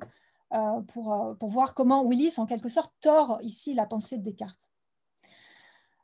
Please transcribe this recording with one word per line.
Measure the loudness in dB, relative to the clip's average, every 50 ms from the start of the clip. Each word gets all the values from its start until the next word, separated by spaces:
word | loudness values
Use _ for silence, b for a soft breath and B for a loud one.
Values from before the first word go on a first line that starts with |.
| -10 B B B B B B B B B -4
euh, | -2 -2 -2 -2 -4 -6 -8
pour, | -12 -10 -6 -2 -2
euh, | -2 -2 -4 -6
pour | -8 -8 -2
voir | 0 2 2 2 2
comment | 2 4 4 6 4 4
Willis, | 4 2 2 2 2 0 0
en | -4
quelque | -4 -4 -4 -6 -4
sorte, | -2 -2 -2 -2 _ _
tord | 4 6 6 6 6 4 0 -4
ici | -6 -8 -10 -10 -8 -4 -2
la | -2 -2
pensée | -2 -4 -6 -8 -6 -8 -8
de | -8
Descartes. | -8 -10 -10 -12 -14 -16 _ _ _ _ _ _ _ _ _ _ _ _ _ b b b b b b b b b b b b b b b b